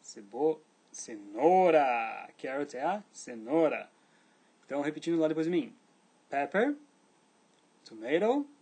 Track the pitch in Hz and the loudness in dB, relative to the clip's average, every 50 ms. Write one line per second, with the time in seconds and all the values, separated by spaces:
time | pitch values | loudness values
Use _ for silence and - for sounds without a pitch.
0 | _ - - 113 104 101 101 120 147 160 156 156 _ _ _ _ _ _ _ - | _ -18 -18 -18 -18 -14 -6 0 0 0 0 0 _ _ _ _ _ _ _ -16
1 | - - 120 107 101 101 101 110 135 160 185 185 185 180 160 156 143 131 123 117 | -14 -14 -14 -14 -14 -12 -6 2 4 6 6 6 6 6 6 6 6 4 2 0
2 | 113 113 107 98 92 - - _ - 135 131 139 147 143 - 123 135 165 190 214 | -2 -4 -8 -10 -12 -16 -18 _ -10 -8 -6 -6 -6 -6 -6 -4 -4 -2 -4 -4
3 | 202 _ _ - - - 123 113 107 113 143 165 165 147 123 110 107 - _ _ | -6 _ _ -18 -16 -14 -14 -12 -8 -2 2 4 4 4 2 0 -8 -12 _ _
4 | _ _ _ _ _ _ _ _ _ _ _ _ _ _ 135 143 143 151 151 160 | _ _ _ _ _ _ _ _ _ _ _ _ _ _ -6 -4 -4 -4 -4 -6
5 | - 165 170 165 160 156 156 156 160 165 180 175 135 110 - _ _ _ _ _ | -4 -2 0 2 2 0 0 0 -2 0 0 -2 -2 -4 -10 _ _ _ _ _
6 | _ _ _ _ _ _ - 139 143 139 - 185 226 285 294 - - _ _ _ | _ _ _ _ _ _ -4 -4 -4 -2 0 0 0 0 0 -6 -10 _ _ _
7 | _ _ _ _ _ _ _ _ _ _ _ _ _ _ _ _ _ - 117 110 | _ _ _ _ _ _ _ _ _ _ _ _ _ _ _ _ _ -20 -16 -12
8 | 110 123 143 170 196 220 247 294 285 - - _ | -6 0 0 2 2 2 2 0 -2 -6 -10 _